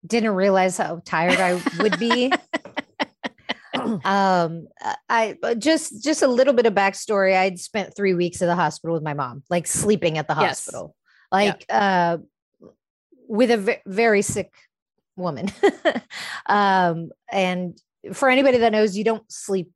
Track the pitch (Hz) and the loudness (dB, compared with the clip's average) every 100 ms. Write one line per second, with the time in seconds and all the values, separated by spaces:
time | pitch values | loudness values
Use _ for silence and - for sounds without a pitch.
0 | 165 233 220 190 196 190 185 180 160 170 | -2 -2 0 2 2 4 2 0 -6 -6
1 | - 165 175 185 185 180 - 170 214 196 | -4 -2 2 2 0 0 -4 -2 -2 0
2 | 233 233 254 349 _ - - - - _ | 0 0 0 -2 _ -10 -8 -14 -14 _
3 | 294 _ - _ - - - 262 247 208 | -10 _ -14 _ -14 -14 -8 -6 -4 -4
4 | 185 196 196 185 165 165 - _ - - | 0 2 4 2 2 -4 -14 _ -8 -8
5 | _ 233 220 - 196 233 254 320 - - | _ 0 0 -4 -4 -2 2 0 0 -6
6 | 285 311 277 240 262 240 226 196 196 196 | -4 0 2 4 4 4 4 4 0 -2
7 | - 202 190 185 190 175 - 214 170 - | -2 2 4 4 2 -2 -8 -8 -8 -2
8 | 196 175 175 175 175 175 156 - 160 165 | 0 2 -2 -2 0 2 0 -2 -4 -4
9 | 151 147 127 123 _ 175 - - 208 208 | -4 -6 -6 -8 _ -4 -2 -4 0 0
10 | 170 156 147 156 156 131 - 120 85 _ | 0 -2 -4 0 0 -2 -10 -12 -14 _
11 | _ _ _ 190 208 - - 220 202 185 | _ _ _ 0 0 -2 -2 0 2 2
12 | 170 170 - _ _ _ - _ _ _ | 2 -2 -8 _ _ _ -20 _ _ _
13 | _ _ - 214 240 233 196 - - 190 | _ _ -6 0 2 2 0 -4 -6 0
14 | 233 202 208 214 180 _ _ _ _ _ | 2 2 0 -6 -8 _ _ _ _ _
15 | _ - 180 139 196 - 381 - 330 - | _ -8 -8 -6 -8 0 0 2 -4 -4
16 | _ - - - - 208 202 190 180 165 | _ -14 -14 -12 0 2 4 4 2 0
17 | 165 - - 196 185 180 180 - _ _ | -8 -16 -6 -2 -2 -2 -6 -10 _ _
18 | - 185 269 254 269 247 233 214 214 190 | -14 0 2 4 4 4 4 4 0 0
19 | 214 220 _ - - 190 170 | -2 -2 _ -18 -6 -4 -6